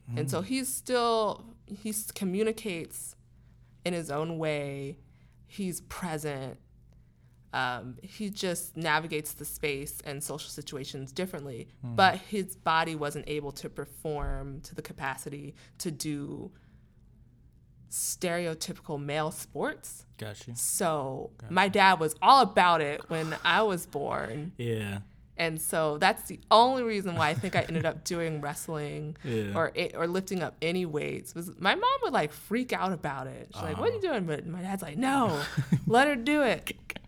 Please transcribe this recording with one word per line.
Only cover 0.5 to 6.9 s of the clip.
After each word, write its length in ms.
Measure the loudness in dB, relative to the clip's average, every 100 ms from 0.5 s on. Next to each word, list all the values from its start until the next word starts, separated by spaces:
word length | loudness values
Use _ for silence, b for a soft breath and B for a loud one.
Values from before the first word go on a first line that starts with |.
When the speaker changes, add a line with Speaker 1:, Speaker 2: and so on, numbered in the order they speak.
| -2 -2
Speaker 1:
still, 800 | -6 0 2 2 2 0 -2 -12 -20
he 240 | -16 -10 -6
s-, 200 | -6 -8
communicates 1040 | -4 -2 0 0 -2 -6 -6 -8 -12 -14 -16 -20 b b b b b -4
in 80 |
his 160 | -4 -2
own 260 | -2 -2 -2
way. 640 | 0 0 -2 -6 -8 -10 b b b b -16
He's 340 | -6 -4 -6
present. 800 | -10 -8 -6 -4 -4 -6 -8 -12 _ -20 -20